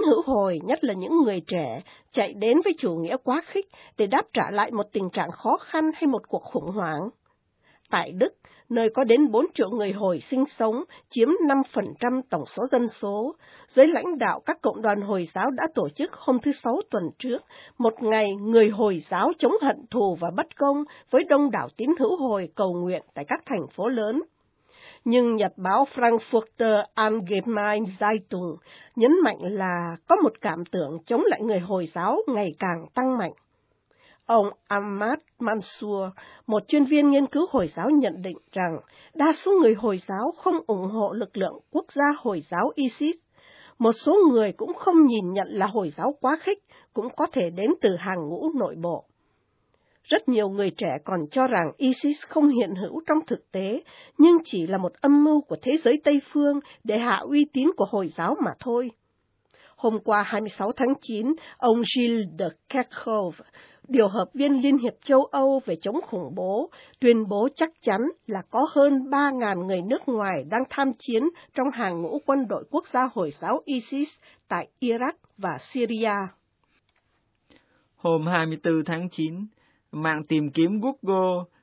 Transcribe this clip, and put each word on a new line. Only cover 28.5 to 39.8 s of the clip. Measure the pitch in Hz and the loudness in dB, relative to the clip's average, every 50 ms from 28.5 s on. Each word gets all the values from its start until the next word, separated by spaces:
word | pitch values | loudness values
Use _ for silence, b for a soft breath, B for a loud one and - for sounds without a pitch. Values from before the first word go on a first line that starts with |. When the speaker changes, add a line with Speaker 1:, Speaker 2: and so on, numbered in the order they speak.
| 151 - B B B B B B B | -10 -12 B B B B B B B
Speaker 1:
nhấn | 233 226 262 330 381 320 | 2 6 6 6 6 4
mạnh | 220 180 - | 2 2 -2
là | 175 180 208 190 190 185 175 175 175 170 170 - _ | -6 -6 -4 -4 -2 -2 -2 -4 -4 -8 -10 -8 _
có | - 339 427 320 | 2 4 4 4
một | 226 - - | 0 0 -2
cảm | - 202 160 170 175 - | -6 -6 -6 -6 -8 -6
tưởng | - 180 151 135 160 160 _ | -4 -4 -4 -4 -8 -10 _
chống | - 233 254 381 | -2 0 2 2
lại | 403 254 - | 2 0 0
người | 214 226 208 180 | -2 -2 -2 -2
Hồi | 175 196 196 185 170 | -2 -2 -4 -4 -4
giáo | 156 - 175 180 208 277 403 453 | -4 -6 -4 -2 -2 -2 -2 -2
ngày | 302 247 208 202 170 - - | -2 -2 -2 -4 -4 -6 -6
càng | 196 180 170 165 165 - - | -6 -4 -4 -6 -8 -8 -4
tăng | 247 254 262 254 | -2 -2 0 0
mạnh. | 233 185 156 - _ _ _ _ _ _ _ _ _ _ b b b b b b b b | -2 -4 -6 -8 _ _ _ _ _ _ _ _ _ _ b b b b b b b b
Ông | - 233 220 202 202 - _ _ | 2 4 4 4 2 -4 _ _
Ahmad | - 202 202 202 208 202 202 208 233 294 311 _ _ _ - | -4 -4 -4 -4 -4 -6 -4 -2 -2 -4 -4 _ _ _ -6
Mansour, | 240 214 220 208 175 - - - 208 208 202 196 190 185 185 B B B B B B | -4 -4 -4 -4 -6 -10 -14 -12 -8 -6 -4 -4 -6 -6 -10 B B B B B B
một | - 214 208 - | -2 -2 -2 0
chuyên | - 302 294 277 | 2 4 4 4
viên | 262 302 294 285 285 | 4 4 4 6 6
nghiên | 277 277 269 | 6 4 2
cứu | - - 285 359 - | 2 0 -2 -2 0
Hồi | - 240 180 | 0 0 -2
giáo | 147 - 165 180 262 | -2 -4 -4 0 4
nhận | 311 285 247 190 160 185 | 4 4 4 2 -2 -6
định | 180 185 160 120 _ _ | -10 -10 -12 -12 _ _
rằng | - 190 180 170 165 131 - b b b b b b | -6 -4 -4 -2 -4 -6 -12 b b b b b b
đa | 320 277 320 302 | 0 2 2 2
số | - - 370 403 359 | 0 2 2 4 6
người | 302 220 220 | 6 6 4
Hồi | 202 | 2